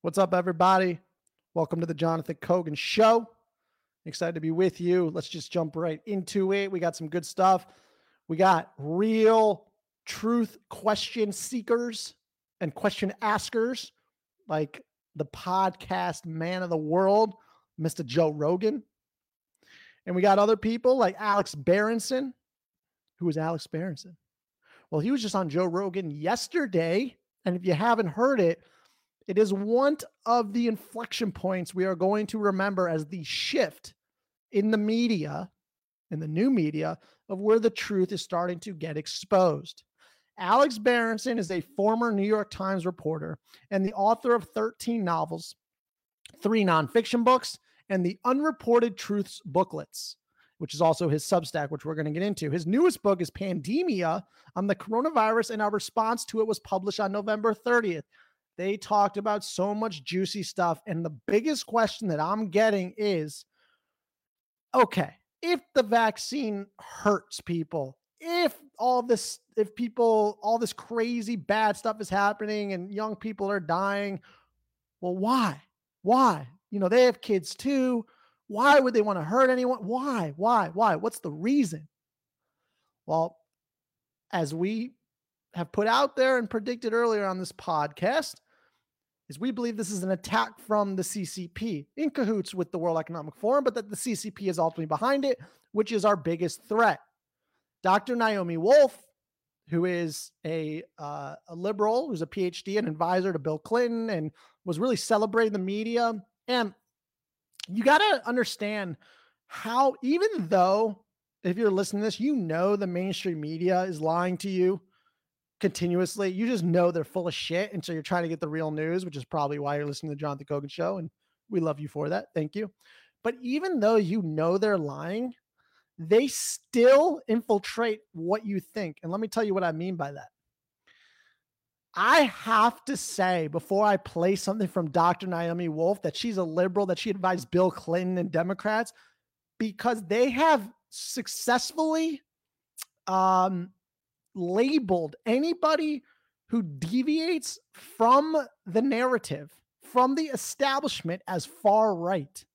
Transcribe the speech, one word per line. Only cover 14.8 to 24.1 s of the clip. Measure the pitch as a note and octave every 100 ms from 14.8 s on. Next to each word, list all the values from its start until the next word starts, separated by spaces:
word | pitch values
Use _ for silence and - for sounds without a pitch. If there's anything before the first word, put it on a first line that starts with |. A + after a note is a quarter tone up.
| - _ _
the | - D3
podcast | - - F#3 F#3+ F#3 - F#3 F3+ E3
man | E3+ D#3+ E3 F#3
of | F3+
the | E3
world, | D3+ E3+ F#3+ G3+ A3 - _ _ _ -
Mister | D#3+ -
Joe | C#3 C3+ D#3+
Rogan. | D3+ D3 F#3 G#3+ C#4 - _ _ _ _ _ _ _ _ - - _ -
And | F3+
we |
got | G3 G3
other | G#3 A3
people | G#3+ A3+ B3+ C4
like | G3+ F#3+
Alex | G#3 G3+ -
Berenson. | D3+ C#3 F#3+ G#3+ A#3 - C4 C4+ - _ _ _ _ _ _ _ _
Who | F3
is | D3+
Alex | D#3 E3 -
Berenson? | D#3+ F#3 C#3+ F#3